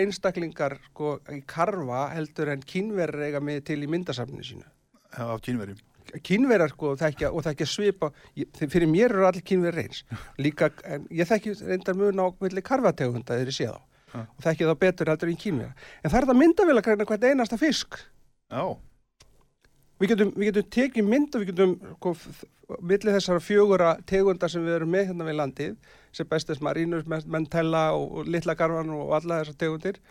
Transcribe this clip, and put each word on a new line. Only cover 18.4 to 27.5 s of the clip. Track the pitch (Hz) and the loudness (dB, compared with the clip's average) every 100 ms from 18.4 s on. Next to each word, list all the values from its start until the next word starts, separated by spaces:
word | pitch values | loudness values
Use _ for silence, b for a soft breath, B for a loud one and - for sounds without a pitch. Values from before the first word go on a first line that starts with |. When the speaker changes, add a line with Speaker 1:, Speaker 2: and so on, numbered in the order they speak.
| _ | _
Speaker 2:
Já. | 123 180 - - _ _ _ _ _ _ _ _ _ _ - | -6 -6 -8 -14 _ _ _ _ _ _ _ _ _ _ -2
Speaker 1:
Við | 190 | 2
getum, | 214 202 - | 4 2 0
við | 202 | 0
getum | 202 - | 0 0
tekið | 233 269 233 202 | 0 0 2 2
mynd | 262 294 240 | 2 2 -2
og | |
við | 196 180 | -2 2
getum, | 190 180 - 170 | 2 2 -6 -6
sko, | 180 | -6
f-, | 165 - | -6 -10
f-, | - - _ - - | -20 -20 _ -14 -8
milli | 175 202 214 | 0 0 2
þessara | 202 185 175 | 0 2 0
fjögurra | - 208 208 185 170 156 - | 2 4 6 6 4 2 0
tegunda | 190 196 180 170 | 2 2 2 -2
sem | 170 | -2
við | 165 170 | -2 -2
erum | 165 | 0
með | 185 190 | 0 0
hérna | 175 | -4
við | 160 151 | -4 -4
landið, | 139 131 151 220 b b b | -4 -4 -8 -10 b b b
Sebastius | - 160 156 - 143 | -10 -4 -4 -2 -4
marinus, | 147 156 165 165 160 | -4 -2 -2 -4 -4
Men-, | 160 156 | -6 -4
Mentella | 160 156 | -4 -2